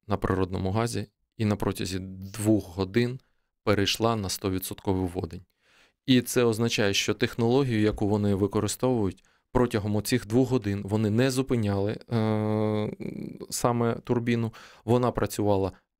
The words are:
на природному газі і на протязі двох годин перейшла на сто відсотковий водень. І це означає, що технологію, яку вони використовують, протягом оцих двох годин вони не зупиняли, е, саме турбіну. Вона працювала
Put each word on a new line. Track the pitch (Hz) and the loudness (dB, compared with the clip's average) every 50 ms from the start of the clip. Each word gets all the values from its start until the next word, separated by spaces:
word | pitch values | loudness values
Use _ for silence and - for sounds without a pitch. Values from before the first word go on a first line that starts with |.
| _ | _
на | - 101 | -6 -4
природному | 95 - 98 95 92 92 90 92 92 92 95 | -2 0 0 0 0 0 -2 -2 -4 -2 -2
газі | 95 113 117 117 117 101 104 - _ _ _ _ _ | -2 -2 -2 -2 -4 -6 -8 -10 _ _ _ _ _
і | - 117 | -2 0
на | 104 104 | 0 0
протязі | 98 - 104 95 - - 92 92 95 | 0 0 -2 -2 -4 -4 -6 -6 -6
двох | 92 95 95 95 95 98 98 107 104 107 110 101 - - - | -8 -8 -12 -14 -14 -14 -8 -2 2 4 4 2 2 -2 -4
годин | 98 95 92 95 117 120 120 127 131 _ _ _ _ _ _ _ _ - | -4 -4 0 0 0 0 0 -2 -8 _ _ _ _ _ _ _ _ 0
перейшла | 107 101 101 98 92 - - 110 113 117 | 0 2 2 2 0 0 0 2 0 0
на | 113 98 92 | 0 -2 -4
сто | - - - 98 | -4 -4 -2 -2
відсотковий | 95 92 - - 104 - - 104 95 92 92 90 85 | -2 -2 -4 -8 -12 -8 -2 -2 0 0 0 -4 -4
водень. | 92 98 85 87 90 - _ _ _ _ _ _ _ _ _ _ _ - | -6 -6 -6 -8 -12 -16 _ _ _ _ _ _ _ _ _ _ _ 0
І | - 131 123 | 2 4 4
це | 120 - - 131 123 | 4 2 2 2 2
означає, | 117 113 104 117 117 - - 110 101 98 | 2 2 2 0 0 0 2 2 2 2
що | - - - 104 | 0 0 -2 0
технологію, | - 120 113 - - 117 117 123 135 143 127 117 107 | 0 0 -2 0 0 2 2 4 2 2 2 2 2
яку | 107 107 104 - 110 98 | 2 2 2 0 0 0
вони | 104 107 104 101 101 | 2 2 2 2 2
використовують, | 92 101 98 - 107 101 101 - - - 127 127 117 104 92 82 - _ _ _ _ _ _ - | 2 2 0 0 0 -2 -2 -2 0 0 0 2 2 0 -2 -4 -6 _ _ _ _ _ _ 2
протягом | 123 123 117 - 110 95 107 104 | 2 2 2 2 0 0 0 -2
оцих | 104 101 - 131 120 - | -2 0 0 0 -2 0
двох | 104 107 123 135 120 | 2 2 2 2 4
годин | 127 127 101 101 101 101 101 | 2 0 0 -2 -4 -4 -2
вони | 95 104 107 110 104 | 0 0 2 2 2
не | 101 113 127 135 | 2 2 2 2
зупиняли, | 123 131 135 - 131 120 110 101 101 98 98 104 117 - - - - | 2 0 0 0 0 0 0 0 0 0 0 -2 -2 -6 -6 -4 -2
е, | 113 110 110 107 107 107 107 107 107 107 107 107 107 107 - - - - - - - - - - - - - | 0 2 2 0 0 0 0 0 0 0 0 0 -2 -2 -4 -6 -8 -10 -10 -8 -10 -10 -12 -12 -14 -14 -10
саме | - - - 127 120 120 117 117 117 | -6 -2 0 0 2 2 0 0 -2
турбіну. | - - - 123 120 120 120 120 117 117 110 - - - - - - - | -2 -2 -2 -2 0 0 0 0 0 -2 -4 -6 -10 -20 -20 -20 -8 0
Вона | 107 120 123 123 120 | 2 2 4 4 2
працювала | 113 - 110 101 - - 107 104 101 95 98 92 - - _ _ _ | 0 0 -2 -2 -2 0 2 2 2 2 2 -2 -4 -6 _ _ _